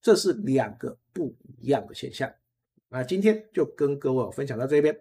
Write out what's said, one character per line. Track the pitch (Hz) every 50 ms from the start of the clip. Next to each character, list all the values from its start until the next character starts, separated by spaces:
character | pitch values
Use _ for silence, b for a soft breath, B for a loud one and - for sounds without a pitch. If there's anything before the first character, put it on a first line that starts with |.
这 | _ 233 214
是 | - - 196 156
两 | 220 202 135 131 131 127 104 101 -
个 | - - - _ _ _ _
不 | 180 170 135 - _ _ - - -
一 | - 123
样 | 139 120 98 -
的 | -
现 | - - - -
象。 | - 220 - - _ _ _ _ _ _ _ _ _ _ _
那 | 127 131
今 | 127 - 185 190
天 | 196 220 214 214 214 _ _
就 | - 151
跟 | 139 - - 147 139 143 139
各 | - 139
位 | 131 131 120 95
分 | - - 139
享 | 135 113 110
到 | 127 135
这 | 151 147
边 | 147 151 151 -